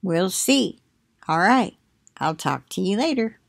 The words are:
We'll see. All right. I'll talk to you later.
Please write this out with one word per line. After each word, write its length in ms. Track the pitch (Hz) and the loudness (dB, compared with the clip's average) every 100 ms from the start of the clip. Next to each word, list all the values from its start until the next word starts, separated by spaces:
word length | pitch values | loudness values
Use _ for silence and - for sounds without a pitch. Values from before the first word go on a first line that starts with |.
We'll 280 | 190 170 185 | -2 0 0
see. 480 | - - 277 - - _ _ _ _ - | -2 2 2 2 -6 _ _ _ _ -4
All 120 | 160 | 0
right. 360 | 185 262 196 - _ _ _ - | 4 4 2 -4 _ _ _ -6
I'll 160 | 151 | -4
talk 340 | 160 147 135 _ | -2 -4 -4 _
to 120 | - | -6
you 160 | 185 202 | -2 0
later. 420 | 311 262 226 - | 0 -2 -4 -6